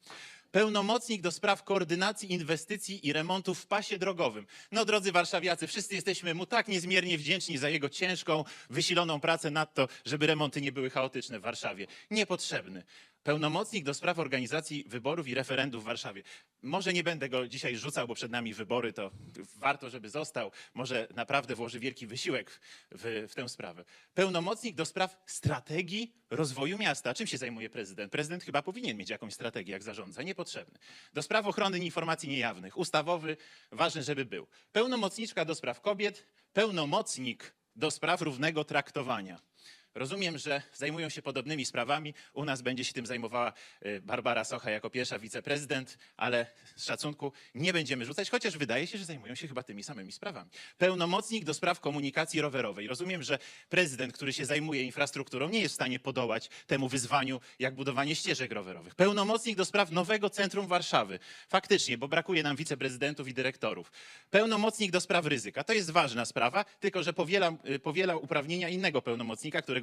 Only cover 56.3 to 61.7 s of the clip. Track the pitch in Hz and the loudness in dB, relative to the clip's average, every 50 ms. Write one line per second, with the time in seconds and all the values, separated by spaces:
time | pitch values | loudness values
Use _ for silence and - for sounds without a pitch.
56.3 | 107 113 - - - - - - 147 135 135 127 127 135 117 - 147 139 131 135 | 0 0 -2 -6 -14 -10 -4 0 0 2 2 2 0 0 0 2 4 4 4 2
57.3 | 131 123 - - - - 127 127 131 131 135 139 127 135 139 147 160 - - 175 | -2 -6 -8 -12 -6 -2 -2 -2 -2 -2 -2 0 2 2 2 2 2 0 0 0
58.3 | 139 135 127 123 113 104 92 92 92 - - 90 - - 180 202 208 208 196 208 | 0 0 -2 -4 -4 -4 -6 -6 -8 -10 -12 -2 4 6 6 6 6 6 4 4
59.3 | 220 226 - 233 208 180 185 - - 196 202 160 160 180 180 175 220 214 202 190 | 2 2 2 0 0 2 2 4 4 4 4 4 4 2 2 4 2 2 2 2
60.3 | - - 196 180 180 196 202 165 180 175 160 - - 135 107 95 95 92 - - | 2 2 0 2 2 0 0 2 2 2 4 4 4 4 4 4 -2 -8 -10 -12
61.3 | - - - - - 196 - - | -18 -18 -2 2 2 2 4 6